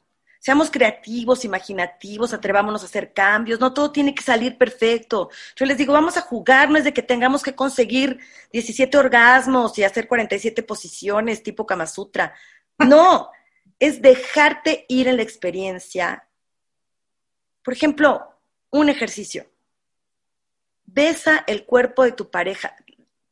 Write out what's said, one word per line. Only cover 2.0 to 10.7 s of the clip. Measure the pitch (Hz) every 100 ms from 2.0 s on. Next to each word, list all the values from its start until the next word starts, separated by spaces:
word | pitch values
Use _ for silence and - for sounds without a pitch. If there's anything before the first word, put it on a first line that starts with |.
| 190 208 240
atrevámonos | 220 196 202 208 214
a | 180
hacer | 208 -
cambios. | - 196 214 226 226
No | 254
todo | 269 294
tiene | 294 277
que | 285
salir | - 233 247 -
perfecto. | 214 - 226 233 - 214 - - - -
Yo | 269
les | 277
digo, | 277
vamos | 294 330 359
a |
jugar, | - 233 180 262 294
no | 302
es |
de | 277
que | 262
tengamos | 233 240 254 277
que | 277 262
conseguir | 269 262 214 254 277 254 - - _
diecisiete | 233 226 214 254 285
orgasmos | 269 240 233 254 247 262 220 -
y | 196
hacer | 226 -
cuarenta | 240 214 196
y |
siete | 214 220
posiciones | 214